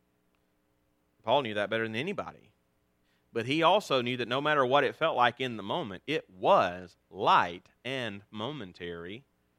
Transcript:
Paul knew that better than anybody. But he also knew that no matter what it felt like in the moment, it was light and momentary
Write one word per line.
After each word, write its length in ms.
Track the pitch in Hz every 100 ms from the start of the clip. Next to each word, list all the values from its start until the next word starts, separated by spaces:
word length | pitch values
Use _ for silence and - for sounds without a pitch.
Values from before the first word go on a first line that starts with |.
| _ _ _ _ _ _ _ _ _ _ _ _
Paul 200 | 107 143
knew 100 | 117
that 160 | 104 98
better 140 | 113
than 120 | 113 110
anybody. 540 | 170 151 82 73 _ _ _ _ _ _ _ _ _
But 120 | 113 117
he 180 | 156
also 380 | 165 202 - 135
knew 160 | 120 127
that 100 | 120
no 140 | 131
matter 240 | 151 151 123
what 180 | 143
it 120 | 123 -
felt 200 | 160 120
like 240 | 120 -
in 160 | 127 110
the 80 |
moment, 400 | 98 160 120 90 -
it 200 | 151 - 92
was 600 | 131 190 92 90 90 _ _
light 560 | 90 135 180 90 90 - _ 120
and 380 | 135 117 101 98
momentary 920 | 107 117 151 92 87 87 85 85 110 - _ _